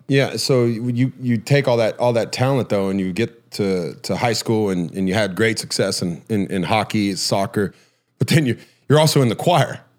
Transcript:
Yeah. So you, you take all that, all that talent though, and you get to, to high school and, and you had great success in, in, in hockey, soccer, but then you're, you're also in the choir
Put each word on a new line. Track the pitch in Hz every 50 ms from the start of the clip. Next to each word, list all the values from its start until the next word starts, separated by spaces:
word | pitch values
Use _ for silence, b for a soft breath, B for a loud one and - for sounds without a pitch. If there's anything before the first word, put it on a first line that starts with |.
| _ -
Yeah. | 139 139 131 101 -
So | 113 - - 139 123 120
you, | 120 117 107 120 123 120 120 127 131 - -
you | 131 123 120 110
take | - - 143 143 135 135
all | 120 117
that, | 113 104 - -
all | 120 123 117
that | 117 104 82 -
talent | - 123 135 139 127 104 -
though, | 107 101 98 95
and | 95 98
you | 95 92 90
get | 92 117 117 - - _ _
to, | - - 104 98 95 90 85 71 - - -
to | - 98
high | 87 117 123 110
school | - - - 113 110 107 98
and, | 92 90 87 80
and | - 98 95 92
you | 92
had | 110 107 98 90
great | 90 110 113 110 -
success | - - - - 110 95 95 -
in, | 98 87 82 78 - -
in, | - 101 95 -
in | - 95 87
hockey, | 80 110 110 104 - - 110 101 101 95
soccer, | 85 - - 117 101 98 98 - 110 101 90 b b b b b b b b _ _
but | - -
then | - 160 151
you're, | 123 107 B B B B B B -
you're | 135 151
also | 156 151 - 151
in | 135 120
the | 98
choir | - - 170 180 151 120 - - - - _ _